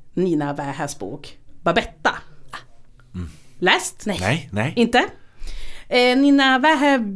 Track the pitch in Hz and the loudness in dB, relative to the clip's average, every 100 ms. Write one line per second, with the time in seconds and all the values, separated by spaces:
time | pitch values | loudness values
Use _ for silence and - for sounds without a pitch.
0 | - - 185 151 143 143 139 135 143 - | -10 -2 0 0 -2 -6 -6 -6 -8 -8
1 | 95 139 - - - - - 233 - - | -10 -12 -14 -20 -20 -6 0 0 -2 -2
2 | - - - - - - - - - - | -2 -2 -12 -18 -16 -16 -18 -20 -20 -20
3 | - 90 82 - - - 185 294 - - | -16 -12 -12 -14 -18 -2 2 2 0 -8
4 | 214 180 185 - - 101 127 240 233 247 | -6 -2 0 -2 -2 -4 -2 0 2 2
5 | 370 - - - - - - - - 247 | 0 -6 -20 -10 -8 -6 -6 -8 -2 2
6 | 247 254 285 277 269 262 302 302 285 269 | 4 4 6 6 4 4 4 4 4 2
7 | 214 | 0